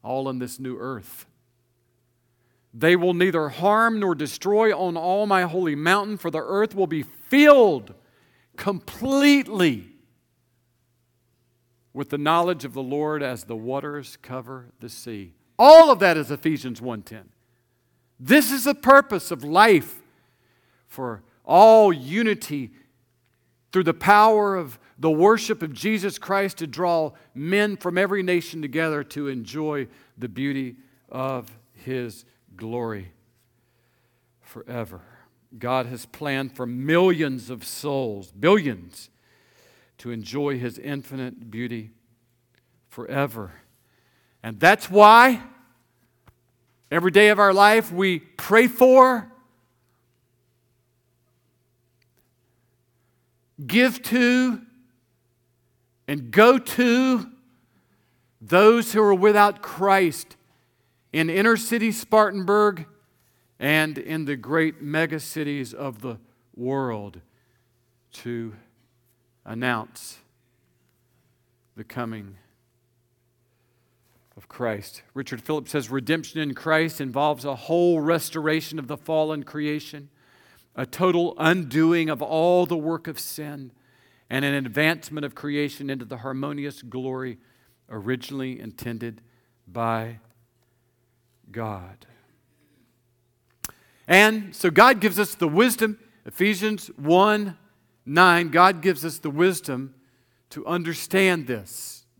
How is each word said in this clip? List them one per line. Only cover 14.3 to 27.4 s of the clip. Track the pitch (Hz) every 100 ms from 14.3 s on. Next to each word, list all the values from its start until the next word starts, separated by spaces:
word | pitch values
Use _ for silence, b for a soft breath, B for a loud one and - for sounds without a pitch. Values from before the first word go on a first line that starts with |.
| 127 123 131 120 _
the | 120
sea." | - - 107 92 _ _ -
All | 247 320 330
of | 220
that | 185 160
is | 131
Ephesians | 143 160 151 131 110
one | 123 110
ten. | 95 110 - _ _ _ _ _ _ _ _ _
This | 127 269 247
is | 269 247
the | 285
purpose | 247 277 277 190 -
of | 160
life | 143 170 220 185 117 - _ _ _ _ _ _ _ _ _
for | - 127 107 _ _ -
all | 165 220 220 208
unity | 160 131 185 233 208 - 147 120 b b b _ _ _ _ _ _ _
through | 185 165
the |
power | 165 165 208 214 214 208 190
of | 151 113 b b
the | 160
worship | 156 190 220 220 -
of | 160
Jesus | 123 196 220 196 -
Christ | - 196 196 -
to | 160
draw | 127 180 170 156 b b
men | -